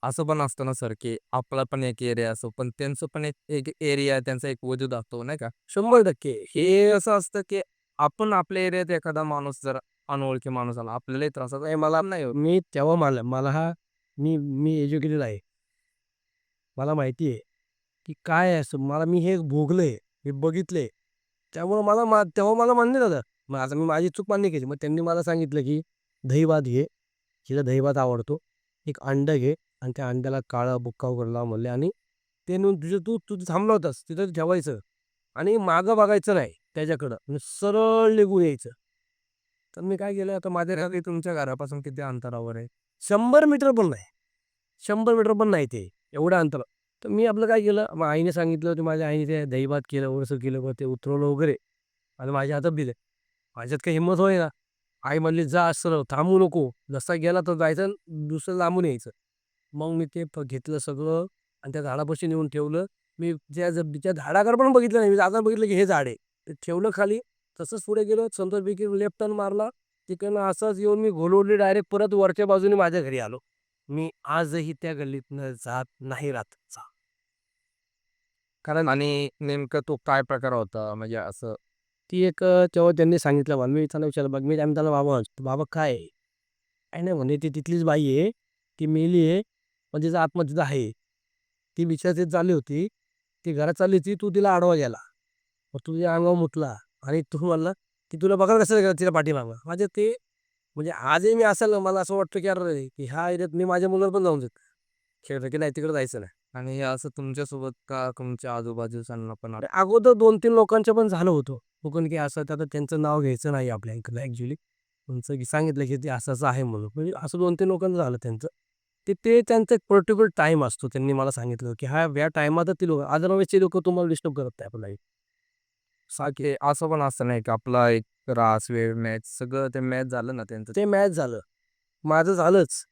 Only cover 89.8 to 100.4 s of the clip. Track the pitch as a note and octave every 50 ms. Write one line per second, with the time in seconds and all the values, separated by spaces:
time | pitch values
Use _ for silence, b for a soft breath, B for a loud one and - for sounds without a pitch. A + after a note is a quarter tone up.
89.8 | _ _ - D3+ D#3 E3 E3 F3 D#3+ D#3+ _ F3 E3+ C#3 C#3+ E3 D#3 C3 C#3+ C3+
90.8 | A#2+ G#2+ A2+ _ _ _ _ _ _ _ _ _ _ _ _ _ _ _ _ -
91.8 | E3+ E3+ E3 D3 - F3+ F3 D#3+ F3+ E3 D3+ F3+ E3+ F3+ F3 D3+ B2+ - C#3+ D3+
92.8 | F3+ G#3+ _ _ _ _ _ _ _ _ _ _ _ E3+ D#3+ C#3+ D3 D#3+ E3+ -
93.8 | F#3 F#3 F#3+ F#3 D3 F#3+ G#3 F3 - G#3 E3+ G3 G3+ G3+ F#3 F3 F3 F3+ E3+ D#3
94.8 | C#3+ B2 A2 - - _ _ _ _ _ _ _ _ _ _ _ _ _ - C3+
95.8 | _ - D#3+ E3 F3 F3 E3 E3 E3+ F3 F3+ F3 E3 D3 _ D#3+ D#3 C3+ A2+ G#2
96.8 | _ _ _ _ - C3+ D3 E3 D3+ _ - D3 D#3 F3+ E3 D#3+ D#3+ F3 F#3+ _
97.8 | _ _ _ _ _ _ - D#3+ E3+ F#3+ G3 F#3 F#3+ F#3 A3+ A3 G#3+ D#3+ A3 G#3+
98.8 | F#3+ G3 F#3 D3 F3+ F3+ D#3+ D#3+ D3+ D3+ D3+ C#3 A#2+ A2+ A2+ A#2 _ D#3 E3+ F3+
99.8 | G#3 G3 _ - G#3 A3 A#3 B4+ _ _ _ _